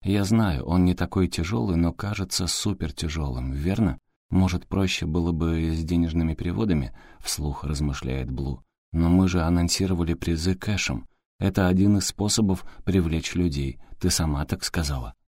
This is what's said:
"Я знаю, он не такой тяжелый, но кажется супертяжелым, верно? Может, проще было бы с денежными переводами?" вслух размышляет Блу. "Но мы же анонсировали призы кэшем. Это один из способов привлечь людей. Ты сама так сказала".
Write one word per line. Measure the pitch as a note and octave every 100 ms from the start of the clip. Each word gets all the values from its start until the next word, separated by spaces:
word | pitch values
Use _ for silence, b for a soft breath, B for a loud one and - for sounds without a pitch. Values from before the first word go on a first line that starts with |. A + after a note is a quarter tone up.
"Я | - G2+
знаю, | G2 A2+ G#2+ C#2
он | - F2
не | F2+
такой | F2+ E2+ G2 F2+
тяжелый, | - E2 A#2 A2 E2+
но | E2+
кажется | E2 G2+ G#2 F#2 - F#2
супертяжелым, | - G#2+ G2 D#2 - D#2+ D#2+ C#2+ B1 B1+
верно? | C2+ D#2+ G2+ G2+ B1+ _ _ _
Может, | F#2 F#2 E2+ -
проще | F#2+ F#2+ - D#2+
было | E2 E2+
бы | E2 E2 E2 D#2+
с | D#2+
денежными | D#2+ E2+ E2+ E2 D#2+
переводами?" | D#2 F2+ F2+ A2 D#2+ B1+ B B B
вслух | - - D2 C#2
размышляет | C#2+ D2 D2 C#2 B1+ C2 B1
Блу. | B1+ C#2 C2 - _ _
"Но | E2 E2+
мы | F2+ F#2+
же | F2+
анонсировали | E2 F2 E2+ - F#2+ F2+ E2
призы | E2 - E2 E2+
кэшем. | F#2 - G2+ - B1 - _ _ _
Это | G2 F#2+ F2+
один | F#2 G2+ G2+
из | -
способов | - G#2 A2 G#2 F#2 - B
привлечь | - F#2+ E2 D#2+ -
людей. | E2+ F2 C#2+ C2+ - b -
Ты | F2+
сама | - D#2+ C#2+
так | D2 -
сказала". | - - D2+ C#2 A#1 -